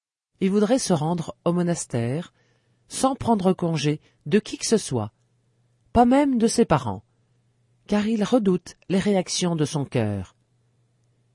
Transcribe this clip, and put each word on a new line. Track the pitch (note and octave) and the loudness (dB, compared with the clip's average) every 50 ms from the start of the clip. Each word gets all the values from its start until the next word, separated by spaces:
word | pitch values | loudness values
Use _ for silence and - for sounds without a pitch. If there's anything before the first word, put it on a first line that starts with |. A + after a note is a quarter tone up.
| _ _ _ _ _ _ _ - | _ _ _ _ _ _ _ -2
il | F#3+ F#3+ | -2 0
voudrait | G3 G#3 G#3 F#3+ C4 C4 | 2 2 2 2 2 2
se | - - | 2 0
rendre | F3+ C#3 D3+ E3 F3+ E3 D3+ - - _ - | 0 0 0 -2 -2 -4 -6 -8 -10 _ -2
au | F3 | -2
monastère | F3 F3+ F3 F3 E3 - - - - A#2+ A#2 A#2+ C3+ E3 F3 - _ _ _ _ _ _ _ _ _ _ _ | 0 0 0 0 -2 -4 -6 -6 -4 -4 -2 -4 -4 -6 -8 -12 _ _ _ _ _ _ _ _ _ _ _
sans | - - - B3+ C4 C#4 | -14 -6 -2 -2 -2 -2
prendre | - - A#3 A#3 G3 F3 F#3+ | -2 0 0 0 2 2 0
congé | F3+ - F3 E3 E3 D3+ C#3+ D3+ D3+ - _ _ _ _ - | 0 0 -2 -2 -2 -2 -2 -2 -2 -4 _ _ _ _ -4
de | C#3+ D3+ G#3+ | 0 0 0
qui | - - D4 - | 0 -2 -8 -8
que | - | -2
ce | - A3+ | 0 0
soit, | G3 - - C3+ A2+ G#2+ A2 _ _ _ _ _ _ _ _ _ _ _ _ _ _ _ _ | 0 0 0 -4 -4 -4 -6 _ _ _ _ _ _ _ _ _ _ _ _ _ _ _ _
pas | - A3+ B3 | 2 4 4
même | A#3+ C4 C#4 D4 C#4 B3+ A3+ | 6 4 4 2 2 2 2
de | A3+ | 0
ses | A3+ - A#3+ A3+ | 2 2 2 2
parents, | - D#3+ B2+ B2+ A2 F#2+ F#2+ - _ _ _ _ _ _ _ _ _ _ _ _ _ _ _ _ - | 2 2 0 0 -2 -8 -8 -10 _ _ _ _ _ _ _ _ _ _ _ _ _ _ _ _ -4
car | G#3 G#3 G#3 | -2 -2 0
il | A3 A#3 G#3 | 0 -2 -2
redoute | G3 - A#3+ C4 G3+ F#3+ F3+ E3+ - - - _ _ - | 0 2 2 2 2 2 0 0 -2 -8 -20 _ _ -2
les | F3+ F#3+ | -2 0
réactions | E3 G#3 G3+ F#3 F3 - - - F3+ F3 E3+ | 2 2 0 0 0 -2 -4 -2 -2 0 0
de | D3+ D3+ | 0 -2
son | - - D3 C3 | -2 -2 -4 -4
cœur. | - - B2 A2 G#2 G#2 G2 F2 - _ _ _ _ _ _ _ _ _ _ _ _ _ _ _ _ _ _ _ _ | -2 -2 -2 -2 -2 -4 -6 -8 -10 _ _ _ _ _ _ _ _ _ _ _ _ _ _ _ _ _ _ _ _